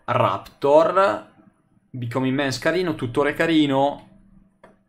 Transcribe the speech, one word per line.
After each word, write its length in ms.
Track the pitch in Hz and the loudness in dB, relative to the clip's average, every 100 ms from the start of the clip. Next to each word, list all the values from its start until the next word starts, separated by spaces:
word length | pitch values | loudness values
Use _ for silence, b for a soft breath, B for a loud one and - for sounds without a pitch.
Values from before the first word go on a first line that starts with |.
| - | -4
Raptor, 1200 | 120 110 98 - - 139 151 165 180 196 208 - _ - _ _ _ _ | 0 0 -2 -10 -4 4 4 4 2 0 -2 -10 _ -20 _ _ _ _
Become 400 | 123 117 135 131 | -10 -6 -4 -2
Immense 300 | 135 139 131 | -2 -2 -2
carino, 340 | 165 170 180 156 | -2 -2 -2 -4
Tutore 380 | 123 131 143 | -4 -2 -2
carino, 760 | 151 165 160 143 135 139 143 - - _ - _ _ - _ | 0 0 2 2 0 -2 -4 -18 -20 _ -20 _ _ -20 _